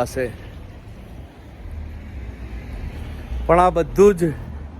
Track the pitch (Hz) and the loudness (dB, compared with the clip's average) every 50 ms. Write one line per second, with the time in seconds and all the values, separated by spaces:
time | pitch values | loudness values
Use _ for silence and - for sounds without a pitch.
0 | 123 120 - 131 127 117 - - - - - - - - - - - - - - | 4 2 0 -2 -4 -4 -6 -8 -14 -14 -14 -14 -14 -16 -16 -16 -16 -16 -16 -16
1 | - - - - - - - - - - - - - - - - - - - - | -16 -14 -14 -14 -14 -16 -16 -18 -18 -18 -16 -14 -12 -10 -10 -10 -10 -10 -10 -12
2 | - - - - - - - - - - - - - - - - - - - - | -12 -12 -12 -10 -10 -10 -10 -10 -10 -10 -10 -10 -10 -8 -8 -8 -8 -8 -8 -8
3 | - - - - - - - - - - 165 170 180 180 165 170 165 135 120 175 | -8 -8 -10 -10 -8 -6 -4 -2 2 4 6 8 8 6 6 4 0 2 6 8
4 | 196 208 202 165 170 165 135 - - - - - - - - | 8 8 8 6 4 0 0 -2 -6 -10 -10 -10 -10 -12 -12